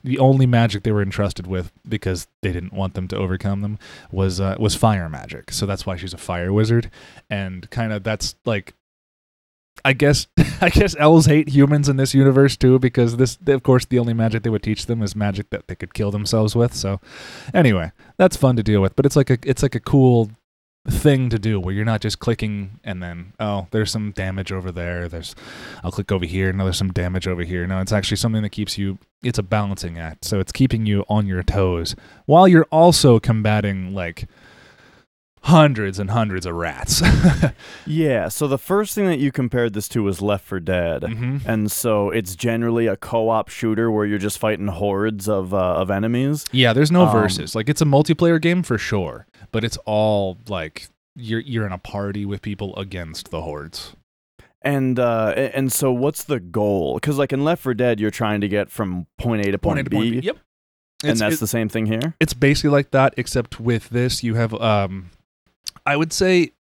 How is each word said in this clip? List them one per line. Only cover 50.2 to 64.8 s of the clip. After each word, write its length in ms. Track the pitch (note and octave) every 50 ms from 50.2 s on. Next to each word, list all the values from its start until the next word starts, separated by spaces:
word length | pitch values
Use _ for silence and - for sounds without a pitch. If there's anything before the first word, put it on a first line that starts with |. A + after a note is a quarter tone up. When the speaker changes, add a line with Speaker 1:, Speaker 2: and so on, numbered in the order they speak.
| G2 F#2+ F2+ - - G2
Speaker 1:
like, 400 | G2+ F2 D#2 D#2+ _ - - - _ _ _ _ _
you're, 240 | - A#2+ A2 A2+ A2+
you're 260 | A#2+ C#3+ A#2+ A2+ G#2+
in 60 | G2
a 80 | F#2 F#2
party 460 | - - - G2+ G2+ G2+ G2 G#2 G2+
with 160 | G2 G2+ F#2+
people 320 | - A2 G2+ - G2+ F#2+ -
against 560 | F#2+ G2 G2 F#2+ F2+ E2+ D#2+ D2+ - - -
the 120 | - D#2+
hordes. 500 | D#2+ D#2 D2 D2 D2 E2 - - - - - _ _ _ _ _ _ _ _ _ _ _ _ _
Speaker 2:
And, 360 | - C#3 C#3+ C3 C3 C3 B2+ B2
uh, 340 | B2 A#2+ A#2 A2+ A2 G#2+ D#2
a-, 200 | G#2+ C3+ A2+ G2+
and 140 | C3+ C3+ C3
so 200 | - - D3 C3
what's 320 | B2 B2 C3 D3 D3+ - -
the 160 | - C#3+ A#2
goal? 580 | F2 F2 D#2+ A2 G#2 G#2 G2+ F#2+ D#2+ C2+ B1+ -
'Cause, 200 | - D3 D3 C#3
like, 140 | C#3+ C3
in 120 | C#3 C3+ C#3+
Left 180 | D#3 F3 -
four 100 | - C3 B2
Dead, 260 | G#2 B2 B2 A#2 G#2
you're 100 | G#2+ G#2+
trying 300 | - - A2+ G#2+ G#2+ G#2
to 80 | G2+ G2+
get 200 | G2+ G#2 G2 _
from 380 | - - A2 F#2 F2+ F2+ E2 _ _
point 300 | - - A#2+ A#2 G#2+ G2+
A 60 | G2
to 60 | G2 G2
point 180 | - - -
Speaker 1:
Point 20 | C#3+
A 60 | C3+
to 60 | B2+
point 200 | - G#2 A2 A#2
Speaker 2:
B. 100 | A2+ B2+
Speaker 1:
B, 40 | C3+
yep. 120 | G3+ - _ _ _ _ _ _ _ _ _ _ _ _ _ -
Speaker 2:
And 80 | D3+
Speaker 1:
It's, 80 | C3 A2+
Speaker 2:
that's 160 | G#2+ G#2 G2+
Speaker 1:
it, 40 | -
Speaker 2:
the 60 | A2+
same 220 | G#2 - A#2 A2 G#2
thing 180 | - A2+ A2
here? 280 | G#2+ A2 A2+ C3 E3 D#3+ _
Speaker 1:
it's 160 | D#3+ D3+ -
basically 360 | - D3 C#3 C#3 - - D3
like 200 | C#3+ C#3 C#3+ _
that, 240 | - C3+ C3+ C3+ -
except 440 | - A#2+ - - B2+ A2+ - - -
with 300 | A#2 A#2+ A#2 A#2+ - -
this, 340 | A2+ A#2+ B2 B2+ - - -
you 100 | A#2 A2
have, 180 | A#2 A#2 A2 A2+
um, 560 | - A#2 A2+ G#2 G2+